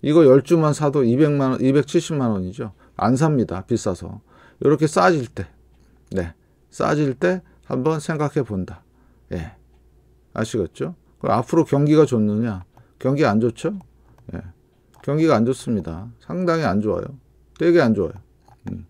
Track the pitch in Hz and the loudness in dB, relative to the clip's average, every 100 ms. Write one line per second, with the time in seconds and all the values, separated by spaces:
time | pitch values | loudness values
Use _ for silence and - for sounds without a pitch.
0 | 139 156 147 135 135 170 156 143 151 143 | 2 6 8 6 6 2 2 0 0 2
1 | 120 123 156 143 135 131 131 139 139 175 | 2 4 2 2 0 0 2 2 2 -2
2 | 156 156 123 104 92 90 113 - _ - | -2 -4 -2 -2 -6 -8 -12 -12 _ -4
3 | 104 123 160 147 110 90 - 117 - 90 | 0 2 2 2 -2 -4 -4 -4 -2 -6
4 | 82 104 _ - - _ 139 147 151 190 | -10 -14 _ -20 -20 _ 0 2 0 2
5 | 185 165 120 - 92 _ _ _ _ _ | 2 2 -4 -10 -12 _ _ _ _ _
6 | _ 95 85 - _ _ _ - - 147 | _ -6 -6 -10 _ _ _ -6 -2 0
7 | 147 127 175 185 - _ _ 135 127 156 | -2 0 -2 -2 -6 _ _ -4 -2 -2
8 | 143 160 147 - 131 101 92 92 _ _ | -4 -4 -2 -2 -4 -4 -6 -10 _ _
9 | _ _ _ 90 80 - _ _ _ _ | _ _ _ -8 -8 -14 _ _ _ _
10 | _ _ _ - 110 117 90 - 151 180 | _ _ _ -8 -6 -4 -6 -6 -10 -10
11 | _ _ - 110 120 165 156 143 147 151 | _ _ -2 -2 0 0 2 2 2 4
12 | 147 120 107 104 117 95 90 _ _ _ | 4 2 0 0 -4 -6 -12 _ _ _
13 | 127 139 143 104 117 117 160 202 - _ | -2 0 2 2 0 -2 -6 -8 -14 _
14 | _ _ - 87 90 - _ _ _ _ | _ _ -14 -14 -14 -18 _ _ _ _
15 | - 147 160 123 117 131 - 110 87 82 | -6 0 4 4 2 -2 -2 -4 -4 -10
16 | 110 120 _ 170 180 165 143 95 104 90 | -12 -18 _ -4 -2 0 0 0 0 -4
17 | - 139 _ _ _ _ 165 170 131 110 | -6 -12 _ _ _ _ 0 2 2 0
18 | 85 - - _ _ _ - 92 85 | -2 -6 -20 _ _ _ -12 -12 -14